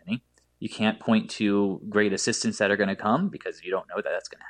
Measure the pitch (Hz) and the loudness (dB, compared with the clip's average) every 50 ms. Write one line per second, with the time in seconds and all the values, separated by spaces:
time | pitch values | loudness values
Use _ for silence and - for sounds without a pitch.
0 | _ - 220 - - _ _ _ _ _ _ _ 104 - - - 107 110 110 - | _ -6 -6 -6 -6 _ _ _ _ _ _ _ -12 -10 -2 2 2 2 2 0
1 | - 117 110 107 - - - - 107 101 101 101 101 98 92 - - 107 104 107 | 2 2 2 2 2 0 -4 0 0 2 4 4 2 0 -2 -4 -8 0 2 2
2 | 107 101 95 92 - 123 110 - - 113 101 - 104 98 101 101 101 98 98 - | 4 4 2 0 0 0 0 0 -2 -2 0 2 2 2 4 2 2 0 0 0
3 | - 107 120 160 196 196 - - - 92 - - 85 92 95 92 - - 87 104 | 2 2 2 2 2 -2 -4 -6 -8 -8 -10 -8 -6 -4 -4 -4 -4 -4 -6 -6
4 | - 71 87 95 - - - - - | -4 -2 -4 -4 -6 -10 -16 -18 -18